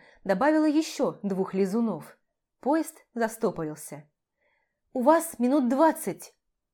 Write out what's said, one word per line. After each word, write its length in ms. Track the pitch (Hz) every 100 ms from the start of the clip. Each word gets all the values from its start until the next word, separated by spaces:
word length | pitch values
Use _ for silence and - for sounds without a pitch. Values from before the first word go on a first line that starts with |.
| - _
добавила 400 | - 190 277 311
еще 540 | 311 294 311 - 214 165
двух 320 | 202 190 185
лизунов. 640 | 190 196 220 233 160 143 - _ _ _ _
Поезд 440 | 240 320 311 - _
застопорился. 960 | 233 220 - 214 175 156 156 - 147 - _ _ _ _ _ _ _ _
«У 100 | 262
вас 360 | 247 330 320 -
минут 300 | 247 294 240
двадцать, 680 | 262 320 - - - - _ _ _ _